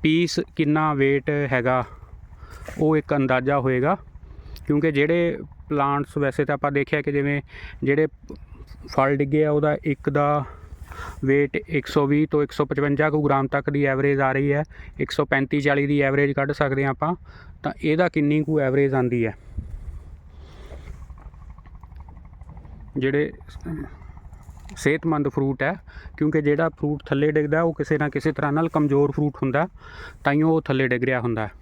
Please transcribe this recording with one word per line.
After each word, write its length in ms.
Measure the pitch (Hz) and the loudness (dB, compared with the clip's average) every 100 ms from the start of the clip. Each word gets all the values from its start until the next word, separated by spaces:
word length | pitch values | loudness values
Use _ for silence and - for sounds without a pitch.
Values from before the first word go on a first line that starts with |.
ਪੀਸ 380 | 156 160 170 - - - | 2 2 2 -2 -4 -2
ਕਿੰਨਾ 380 | 151 151 156 | 0 2 0
weight 380 | 143 139 139 135 | 2 2 2 0
ਹੈਗਾ, 520 | 147 139 131 120 127 120 - - - - - - - - - | -2 0 0 2 0 0 -10 -18 -20 -20 -20 -18 -16 -14 0
ਉਹ 200 | 156 156 | 2 2
ਇੱਕ 180 | - 147 | 2 0
ਅੰਦਾਜ਼ਾ 440 | 131 127 127 143 | 2 2 2 2
ਹੋਏਗਾ। 380 | 131 127 139 196 - - - - - - - | 2 2 2 0 -4 -20 -20 -18 -16 -16 -2
ਕਿਉਂਕਿ 240 | 147 160 | 2 2
ਜਿਹੜੇ 460 | 143 151 170 170 156 - - - | 2 2 2 2 -2 -10 -18 -4
ਪਲਾਂਟਸ, 480 | 147 139 143 143 - | 0 2 0 -2 -2
ਵੈਸੇ 280 | 139 131 143 | -2 0 0
ਤਾਂ 100 | 143 | 0
ਆਪਾਂ 160 | 147 | 0
ਦੇਖਿਆ 300 | 143 143 151 | 0 0 0
ਕਿ 100 | 143 | 0
ਜਿਵੇਂ 300 | 143 139 143 - - - - | 0 0 -2 -4 -16 -16 -6
ਜਿਹੜੇ 240 | 135 143 156 - - 73 - - - - - - | 0 2 2 -2 -18 -18 -16 -18 -18 -18 -4 2
ਫਲ 200 | 135 139 | 2 2
ਡਿੱਗੇ 300 | 139 151 151 | 2 2 2
ਆ, 60 | |
ਉਹਦਾ 260 | 147 151 151 | 2 2 0
ਇੱਕ 260 | - 139 - | -2 -2 0
ਦਾ 360 | 143 147 147 131 - - - - - | 2 2 2 -2 -12 -18 -18 -16 -14
weight 600 | - - 131 139 143 - - | -14 -6 2 4 4 -2 -2
ਇੱਕ 200 | 156 - | -4 0
ਸੌ 200 | 151 139 | 0 4
ਵੀਹ 200 | 147 151 | 4 2
ਤੋਂ 160 | 151 | 2
ਇੱਕ 80 | 143 | 0
ਸੌ 140 | - 143 | -2 -2
ਪਚਵੰਜਾ 440 | 143 143 143 151 | 0 0 2 2
ਕੁ 120 | 151 | 2
ਗ੍ਰਾਮ 260 | 143 139 135 | 2 2 2
ਤੱਕ 220 | 143 139 | -2 -2
ਦੀ 160 | 143 143 | 0 0
ਐਵਰੇਜ 340 | 135 139 139 | 2 2 2
ਆ 120 | 135 | 2
ਰਹੀ 220 | 135 143 | 2 0
ਹੈ, 100 | 143 156 - - - | 0 -2 -10 -18 -8
ਇੱਕ 120 | 139 | -6
ਸੌ 140 | - 143 | -2 0
ਪੈਂਤੀ 360 | 135 135 147 | 0 2 0
ਚਾਲੀ 260 | 143 139 139 | 2 2 2
ਦੀ 140 | 143 | 2
ਐਵਰੇਜ 300 | 139 139 143 | 2 4 2
ਕੱਢ 200 | 143 139 | 0 -2
ਸਕਦੇ 320 | 139 143 135 | 0 0 2
ਹਾਂ 80 | 139 | 0
ਆਪਾਂ, 240 | 131 151 175 - - - - | 0 -2 -2 -8 -20 -20 -8
ਤਾਂ 100 | 143 - | -8 -2
ਇਹਦਾ 280 | 160 160 180 | 0 2 2
ਕਿੰਨੀ 340 | 156 147 151 | 2 2 2
ਕੁ 180 | 151 156 | 2 0
ਐਵਰੇਜ 320 | 135 135 139 | 2 2 2
ਆਉਂਦੀ 320 | 131 123 120 113 | 2 2 2 0
ਹੈ। 120 | - - - - - - - - - - - - - - - - - - - - - - - - - - - - - - - - - - - - - | -4 -12 -12 -10 -10 -10 -12 -16 -20 -20 -20 -20 -20 -18 -16 -16 -16 -16 -16 -18 -18 -20 -18 -20 -20 -20 -20 -18 -20 -20 -20 -18 -18 -18 -18 -10 -2
ਜਿਹੜੇ 340 | 131 139 151 - - - 165 156 143 - - - - - - - - - | 0 0 -2 -6 -18 -14 -10 -10 -10 -14 -20 -20 -20 -20 -20 -20 -18 -2
ਸਿਹਤਮੰਦ 520 | 139 151 165 156 143 | 0 2 0 0 0
ਫਰੂਟ 340 | 135 135 131 | 0 0 0
ਹੈ, 120 | 143 190 - - - - | -2 -2 -10 -16 -16 -2
ਕਿਉਂਕਿ 240 | 151 156 | 2 2
ਜਿਹੜਾ 280 | 147 147 165 | 2 2 2
ਫਰੂਟ 340 | - 151 147 - | 0 -4 -4 -2
ਥੱਲੇ 260 | 139 151 | 2 2
ਡਿੱਗਦਾ, 300 | 151 147 156 | 2 2 2
ਉਹ 120 | 170 | 2
ਕਿਸੇ 240 | 156 147 151 | 0 0 2
ਨਾ 120 | 147 | 2
ਕਿਸੇ 220 | 139 156 | 0 -2
ਤਰ੍ਹਾਂ 200 | 143 147 | 0 0
ਨਾਲ 180 | 147 165 | 2 2
ਕਮਜ਼ੋਰ 420 | 156 147 139 143 | 2 4 4 4
ਫਰੂਟ 240 | 139 147 - | 2 -2 0
ਹੁੰਦਾ, 320 | 135 131 180 - - - - - | 0 2 0 -4 -20 -16 -16 -2
ਤਾਂਹੀਓ 260 | 139 143 160 | 2 4 4
ਉਹ 120 | 160 | 4
ਥੱਲੇ 260 | 156 131 135 | 2 2 2
ਡਿੱਗ 160 | 123 | 2
ਰਿਹਾ 160 | 123 127 | 2 0
ਹੁੰਦਾ। 300 | 117 113 107 - | 0 -2 -4 -6